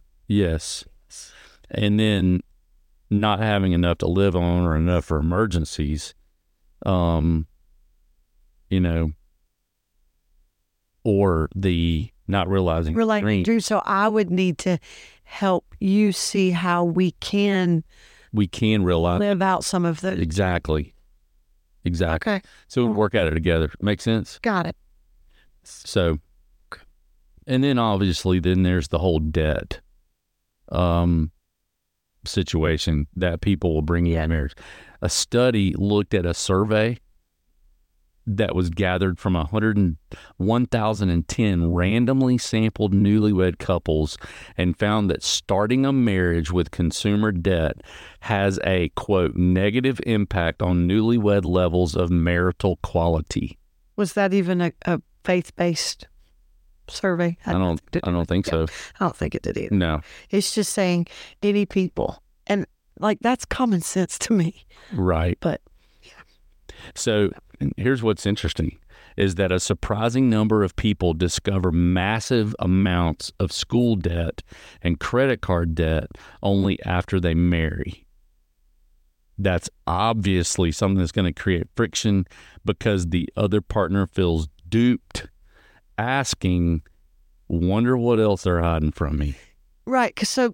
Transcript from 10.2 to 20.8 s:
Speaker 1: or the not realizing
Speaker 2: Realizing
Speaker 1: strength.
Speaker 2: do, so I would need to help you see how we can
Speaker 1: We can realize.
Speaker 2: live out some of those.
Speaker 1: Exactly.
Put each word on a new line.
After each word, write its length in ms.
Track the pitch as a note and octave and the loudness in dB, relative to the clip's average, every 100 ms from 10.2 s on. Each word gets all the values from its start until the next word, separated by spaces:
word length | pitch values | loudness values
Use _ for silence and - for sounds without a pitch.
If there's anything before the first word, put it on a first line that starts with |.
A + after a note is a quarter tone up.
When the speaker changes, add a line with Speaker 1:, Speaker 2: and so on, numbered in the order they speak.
| _ _ _ _ _ _ _ _ | _ _ _ _ _ _ _ _
Speaker 1:
or 460 | A#2+ G2 G2 E2 D#2 - | 0 2 4 2 0 -2
the 560 | F#2+ F2 E2+ D#2+ A2 _ - | 0 2 2 0 -4 _ -4
not 200 | G2 F2 | -2 0
realizing 460 | G2 F2+ E2 D#2+ E2 | 0 2 0 0 0
Speaker 2:
Realizing 300 | A3+ G#3+ G3+ | 0 0 0
Speaker 1:
strength. 200 | G3+ F3+ | 0 2
Speaker 2:
do, 140 | A3+ | 0
so 220 | - G#3+ - | 0 -2 0
I 220 | G3 G#3 | 0 0
would 220 | G#3+ F#3 | 0 0
need 280 | F3+ F#3 D#3+ | 0 0 -2
to 180 | - F3 - - - - | -2 -2 -4 -20 -20 -20
help 420 | - - G3 F3+ - - | -18 -4 0 0 -4 -4
you 320 | G3 G3+ G#3+ | 0 4 2
see 400 | F#3 - G3 F#3 | 0 -2 0 2
how 320 | F3 F3+ F3 | 2 0 0
we 280 | F3 E3+ F#3 | 0 2 0
can 720 | - - G3+ G3+ G3 F3+ E3 - - - - _ | -2 -4 0 2 2 2 0 -2 -14 -20 -20 _
Speaker 1:
We 140 | G#2+ G2+ | -2 -2
can 360 | - A2 A2 | 0 2 2
realize. 360 | F2+ E2+ E2+ F2+ | 4 4 2 2
Speaker 2:
live 220 | G3+ G3 | 2 2
out 220 | F#3+ F#3 | 0 0
some 220 | - F#3 E3+ | -2 -2 0
of 160 | D#3+ | -2
those. 180 | F#3 F#3 | -4 -2
Speaker 1:
Exactly. 760 | E2 E2+ F#2 F2 - D#2 | -2 0 0 0 -2 -4